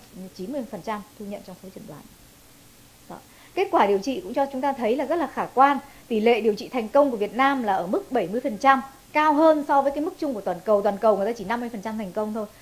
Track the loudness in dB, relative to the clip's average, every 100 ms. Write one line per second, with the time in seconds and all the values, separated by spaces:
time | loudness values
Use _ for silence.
0 | -10 -18 -16 -12 -8 -8 -8 -10 -8 -8
1 | -10 -14 -12 -12 -14 -18 -18 -18 -18 -18
2 | -20 -20 -20 -20 -20 -20 -20 -20 -20 -20
3 | -20 -18 -20 -20 -8 -4 0 2 4 2
4 | 0 -6 -4 -2 -2 -2 -2 0 0 0
5 | 0 -2 -2 -4 -2 4 4 4 -6 -16
6 | -4 0 2 4 2 0 -4 -6 2 4
7 | 4 2 -2 2 2 2 0 0 0 -2
8 | -2 -2 -2 -2 -4 0 2 2 0 -14
9 | -4 0 2 6 6 6 4 2 2 0
10 | -4 -4 -4 -4 -4 -4 2 2 2 2
11 | 2 2 0 -4 -4 -4 -6 -8 -8 -8
12 | -6 -4 -4 -4 -8 -12